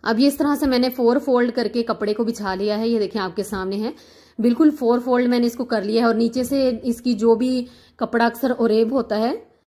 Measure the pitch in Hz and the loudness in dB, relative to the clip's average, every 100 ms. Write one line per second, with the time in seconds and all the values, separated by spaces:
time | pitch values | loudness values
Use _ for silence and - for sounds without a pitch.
0 | - 226 277 277 285 285 294 254 254 247 | -2 2 2 2 0 0 2 2 0 2
1 | 233 247 - 247 247 247 214 240 233 220 | 2 2 2 2 2 0 -2 -2 -4 -2
2 | 208 214 226 233 202 190 208 208 226 233 | -2 -2 -2 -4 -6 -4 -2 -2 0 0
3 | 196 214 185 175 196 202 190 202 220 - | -2 -4 -6 -6 -6 -6 -6 -4 -6 -8
4 | - - - - 233 233 311 294 240 240 | -20 -20 -20 -2 0 4 4 4 0 0
5 | 247 247 247 247 240 233 240 220 196 220 | 2 0 2 2 0 -2 -4 -4 0 0
6 | 233 220 233 240 247 277 262 226 262 233 | 2 2 0 0 -2 0 0 0 -4 -4
7 | 254 220 226 226 254 254 247 - _ _ | -2 0 2 2 2 -2 -4 -14 _ _
8 | 226 233 233 233 262 247 226 220 226 269 | -4 0 0 0 -2 0 2 2 2 0
9 | 233 214 226 392 - _ | -2 -2 -2 -4 -10 _